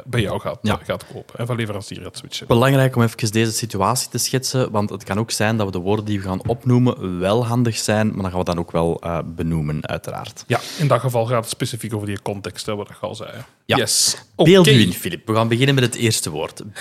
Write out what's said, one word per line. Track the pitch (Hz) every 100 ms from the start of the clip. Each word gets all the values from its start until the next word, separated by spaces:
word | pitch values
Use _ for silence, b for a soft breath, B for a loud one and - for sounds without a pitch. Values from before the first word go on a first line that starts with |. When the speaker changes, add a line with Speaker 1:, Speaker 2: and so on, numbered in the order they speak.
Speaker 1:
bij | - 120
jou | 98 104
gaat, | 85 73
Speaker 2:
Ja. | 110 104
Speaker 1:
gaat | - 92 -
kopen | 131 - -
en | 120
van | 120
leverancier | 113 101 98 92
gaat | 90 -
switchen. | - - -
Speaker 2:
Belangrijk | 120 131 139 131 127
om |
even | 113 - 113
deze | 110 113
situatie | 107 113 98 95 127 -
te | 120
schetsen, | - 135 127 131 127
want | 107 104
het | 101
kan | - 98
ook | 113
zijn | - 107 113
dat | 98
we |
de | 92
woorden | 87 110
die | 104 104
we | 95
gaan | 92 -
opnoemen | 117 123 123 123 - 95 90
wel | 92 110 117
handig | 117 120 107
zijn, | - 107 107
maar | 101
dan | 95
gaan | 90
we |
dan | 87 87
ook | 85
wel, | 85 85 80
eh, | - 85
benoemen, | - 80 82 80 76 76 -
uiteraard. | 78 - - - - -
Speaker 1:
Ja, | 120 - -
in | 143
dat | 120
geval | 131 120 113
gaat | 123
het | 110
specifiek | - 135 113 107
over | 107 101
die | 101
context, | - 101 95 - -
hè, |
wat | 104 98
ik | -
al | 95
zei, | 104 85
hè. | 107 - _
Speaker 2:
Ja. | - 110
Speaker 1:
Yes. | 107 - - - - -
Speaker 2:
Beeld | 160 190 170
Speaker 1:
Oké. | 120
Speaker 2:
u |
in, | 95
Filip. | - - 85 -
We |
gaan | 110 113
beginnen | 117 135
met | 139
het | 120
eerste | - 117 - -
woord. | 76 80 - 107 -